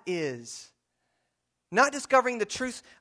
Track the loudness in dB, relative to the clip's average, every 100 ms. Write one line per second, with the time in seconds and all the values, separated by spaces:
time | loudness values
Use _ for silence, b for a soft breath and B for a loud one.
0 | -4 -2 -2 -4 -10 -16 -18 _ _ _
1 | _ _ _ _ _ _ _ 2 2 0
2 | 2 4 4 -2 -4 -4 -6 -8 b b